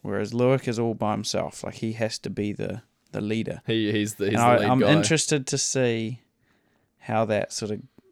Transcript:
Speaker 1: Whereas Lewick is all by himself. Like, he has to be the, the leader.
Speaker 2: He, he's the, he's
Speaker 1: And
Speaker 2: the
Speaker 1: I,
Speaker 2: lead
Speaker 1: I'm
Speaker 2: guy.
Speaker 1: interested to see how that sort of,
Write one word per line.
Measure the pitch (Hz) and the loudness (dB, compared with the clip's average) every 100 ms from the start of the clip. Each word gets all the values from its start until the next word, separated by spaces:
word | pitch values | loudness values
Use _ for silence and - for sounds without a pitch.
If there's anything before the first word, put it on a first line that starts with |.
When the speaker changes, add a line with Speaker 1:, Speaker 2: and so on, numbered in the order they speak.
Speaker 1:
Whereas | 104 101 104 | -4 -4 -2
Lewick | 117 123 131 127 | 2 4 4 0
is | 113 | -2
all | 117 | -2
by | 104 107 | -2 -2
himself. | 107 104 - - - | -2 -2 -4 -4 -8
Like, | - - | -12 -6
he | 113 | -6
has | 110 110 - | -4 -4 -4
to | - | -8
be | - 104 | -4 -4
the, | - 98 104 _ _ _ | -4 -6 -8 _ _ _
the | 107 | -6
leader. | 104 110 107 - - | -4 -4 -4 -8 -2
Speaker 2:
He, | 113 107 | 0 0
he's | 107 104 | 0 -2
the, | - 101 | -2 0
he's | |
Speaker 1:
And | 107 | 4
Speaker 2:
the | 120 | 6
Speaker 1:
I, | 120 | 6
Speaker 2:
lead | 104 | 4
Speaker 1:
I'm | 131 | 4
Speaker 2:
guy. | 101 | 6
Speaker 1:
interested | - - 156 - 151 131 | 4 4 0 2 0 0
to | 135 | -2
see | - 135 123 113 110 120 _ _ _ _ _ _ _ _ | 0 0 0 0 -4 -8 _ _ _ _ _ _ _ _
how | - 110 110 | -2 0 2
that | 104 98 | 0 0
sort | - 107 | -6 -6
of, | 107 - _ _ | -6 -10 _ _